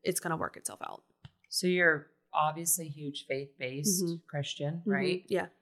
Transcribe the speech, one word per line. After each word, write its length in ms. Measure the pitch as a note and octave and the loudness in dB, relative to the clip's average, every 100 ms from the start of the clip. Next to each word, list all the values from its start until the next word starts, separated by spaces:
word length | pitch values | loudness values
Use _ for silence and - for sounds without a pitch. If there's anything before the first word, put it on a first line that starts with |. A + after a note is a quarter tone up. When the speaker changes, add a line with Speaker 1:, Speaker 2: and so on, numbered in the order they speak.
Speaker 1:
it's 180 | - F3+ | 0 -2
gonna 160 | F3 E3 | -2 -2
work 200 | - - | -2 -4
itself 240 | - G#2+ | -8 -6
out. 200 | - - _ _ - _ _ | -10 -12 _ _ -20 _ _
Speaker 2:
So 180 | - F3+ | -2 2
you're 440 | F3+ E3+ D3+ D3 _ _ | 6 6 6 -2 _ _
obviously 560 | - D#3 D#3 E3+ F3+ D#3+ | 2 2 2 0 0 0
huge 380 | D3 D3 C#3+ - | -8 -8 -8 -4
faith-based 800 | C3+ C#3 _ B2+ C3+ D3+ F#3 | -4 -4 _ -6 -2 0 0
Speaker 1:
Mm-hmm. 120 | F3 E3+ - | 0 -4 -6
Speaker 2:
Christian, 480 | D3 C#3 - D3 E3+ | -4 -4 -4 -4 -2
Speaker 1:
Mm-hmm. 120 | G#3 | 0
Speaker 2:
right? 340 | G3 F#3 F3+ - | 2 2 0 -2
Speaker 1:
Yeah. 180 | F#3 E3 _ | -2 -2 _